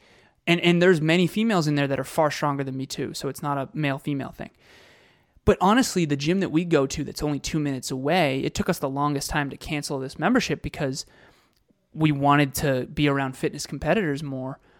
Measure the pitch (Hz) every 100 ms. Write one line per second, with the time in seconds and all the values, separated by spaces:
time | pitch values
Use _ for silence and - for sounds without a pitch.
0 | _ _ _ _ - 170 175 175 175 170
1 | 156 170 175 208 226 196 151 147 139 135
2 | 135 - 156 - 147 139 135 131 135 -
3 | 135 - 143 127 147 139 135 156 147 135
4 | - 143 131 - - _ _ - - _
5 | _ _ _ _ - 190 185 233 254 185
6 | 160 143 143 190 180 156 180 156 135 -
7 | 139 - 151 143 - 165 147 131 - 131
8 | 135 180 151 135 143 - 196 175 139 135
9 | 147 143 - 156 139 - - 151 143 139
10 | 131 - 160 247 - 151 151 - 143 131
11 | - _ - _ _ _ _ _ _ -
12 | 156 139 139 143 143 - 151 131 127 151
13 | 147 139 135 131 156 143 - 143 151 220
14 | 175 139 151 131 131 143 _ _